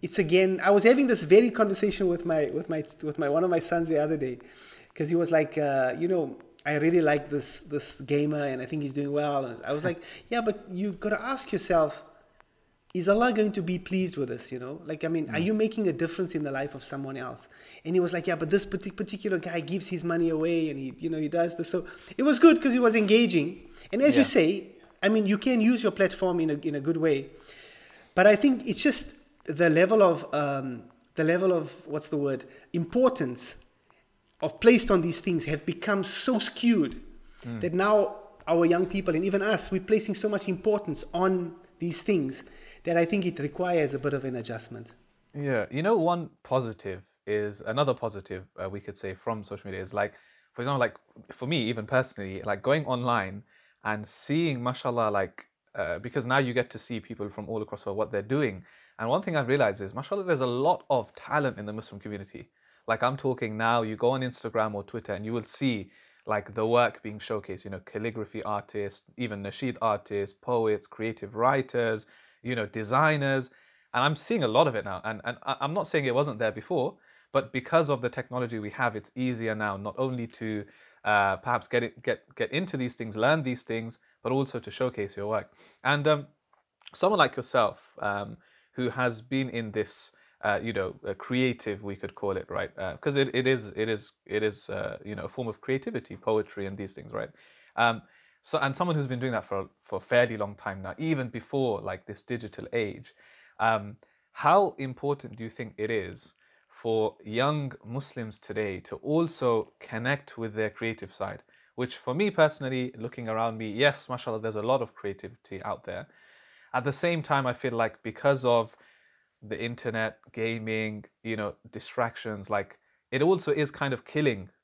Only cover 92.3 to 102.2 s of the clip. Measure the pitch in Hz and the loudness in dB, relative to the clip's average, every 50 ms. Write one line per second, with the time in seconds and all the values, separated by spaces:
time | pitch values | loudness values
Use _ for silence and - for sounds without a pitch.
92.3 | 95 92 87 - 87 85 90 - _ - 95 92 - - - 151 139 139 135 131 | -4 -4 -6 -6 -6 -6 -6 -6 _ -8 -8 -8 -8 -6 -6 -2 0 0 0 0
93.3 | - 123 123 131 131 123 107 104 - - 110 113 110 104 - - _ _ _ - | 0 0 2 2 0 0 -2 -8 -4 -4 -2 -2 -2 -4 -6 -14 _ _ _ -4
94.3 | 104 107 107 107 101 - - - 101 98 104 - - - - 104 104 101 - 101 | -2 0 0 0 -2 -4 -10 -8 -6 -6 -6 -6 -8 -10 -12 -12 -10 -10 -10 -10
95.3 | - - 127 113 104 _ - - 131 135 135 240 220 120 - - 104 95 - - | -8 -6 -6 -6 -8 _ -4 -4 -4 -4 -4 -6 -8 -8 -8 -10 -18 -6 -2 0
96.3 | 110 107 101 - - - 98 95 98 98 101 95 - - - - - 53 55 - | 2 2 0 -2 -6 -8 -8 -6 -6 -8 -10 -12 -12 -16 -18 -10 -8 -8 -8 -8
97.3 | _ _ - _ _ _ _ _ _ - 117 117 117 107 - _ _ _ _ _ | _ _ -20 _ _ _ _ _ _ 0 2 2 2 -2 -10 _ _ _ _ _
98.3 | _ _ _ - - 156 139 139 135 - - 175 160 151 139 127 127 120 127 131 | _ _ _ -6 -4 -2 -2 -2 0 -2 -2 0 0 -2 -2 -2 -4 -4 -4 -2
99.3 | 120 110 - - 101 98 98 - _ _ _ - - 92 - - 123 120 123 117 | -2 -4 -4 -4 -6 -6 -6 -8 _ _ _ -8 -8 -8 -2 2 4 4 4 4
100.3 | 113 104 104 101 101 - - 107 95 98 95 95 90 - 151 160 160 135 127 117 | 0 -4 -6 -6 -6 -10 -10 -10 -8 -8 -10 -10 -8 -6 -2 -2 -2 -2 -2 -6
101.3 | 113 117 - - - 139 135 123 104 101 107 95 92 95 _ - 101 - | -8 -12 -10 -4 -2 0 0 0 0 -2 -4 -6 -8 -8 _ -14 -14 -14